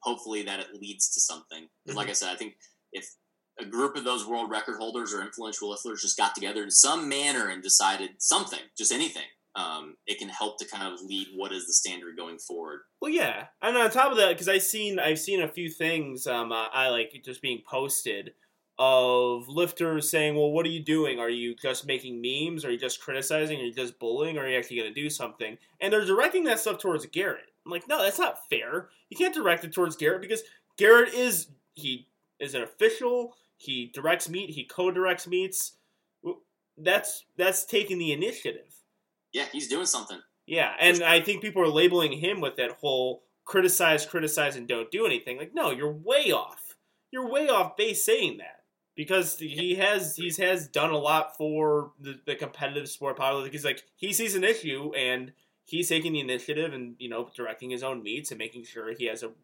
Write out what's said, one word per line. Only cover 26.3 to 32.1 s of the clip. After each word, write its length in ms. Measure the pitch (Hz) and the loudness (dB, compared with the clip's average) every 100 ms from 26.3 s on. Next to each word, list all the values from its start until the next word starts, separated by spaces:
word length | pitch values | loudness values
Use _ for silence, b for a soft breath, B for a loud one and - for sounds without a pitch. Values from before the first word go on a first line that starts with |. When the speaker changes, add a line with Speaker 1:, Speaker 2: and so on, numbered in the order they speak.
| 370 | 4
Speaker 2:
that 160 | 311 214 | 2 2
stuff 180 | 220 208 | 0 -2
towards 260 | 190 156 - | 0 -2 -2
Garrett. 460 | 170 190 - - _ 160 | -2 -2 -4 -10 _ -8
I'm 60 | |
like, 160 | 175 254 | -6 0
"No, 120 | 294 | 2
that's 200 | 196 202 | 2 2
not 280 | 339 - - | 0 0 -2
fair. 400 | 123 113 170 - b b | -2 -2 -4 -6 b b
You 60 | 202 | 0
can't 180 | 359 | 0
direct 300 | 311 196 165 | 2 4 2
it 80 | 165 | 2
towards 240 | 180 170 156 | 0 0 2
Garrett 260 | 151 185 | 0 0
because 220 | 190 220 B B _ - | -2 -6 B B _ 6
Garrett 360 | 208 240 240 | 10 10 10
is, 360 | 247 247 175 - _ _ | 4 2 0 -4 _ _
he 320 | - 143 127 - | -12 -8 -8 -10